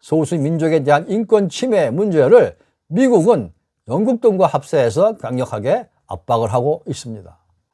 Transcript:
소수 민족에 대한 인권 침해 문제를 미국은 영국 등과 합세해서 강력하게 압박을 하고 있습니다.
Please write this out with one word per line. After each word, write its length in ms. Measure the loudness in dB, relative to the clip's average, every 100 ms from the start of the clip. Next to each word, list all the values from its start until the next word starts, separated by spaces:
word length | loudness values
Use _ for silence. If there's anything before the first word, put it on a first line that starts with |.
소수 360 | -4 -2 0 -2
민족에 460 | -2 -2 0 0
대한 220 | 2 0 0
인권 400 | -4 0 0 0
침해 420 | -4 -2 0 0
문제를 680 | -2 0 2 6 6 4 -4 _ _ -8
미국은 680 | 0 2 2 2 0 -2 -14 _ _ -6
영국 340 | -2 -2 0
등과 260 | 0 2 0
합세해서 720 | 0 -2 0 0 2 0 -2
강력하게 680 | -8 -6 -6 -6 -2 -4 -6 _ -14
압박을 460 | -12 -4 -2 0
하고 300 | -2 -2 -4 -6
있습니다. 520 | -12 -12 -16 -18 _ _ _ _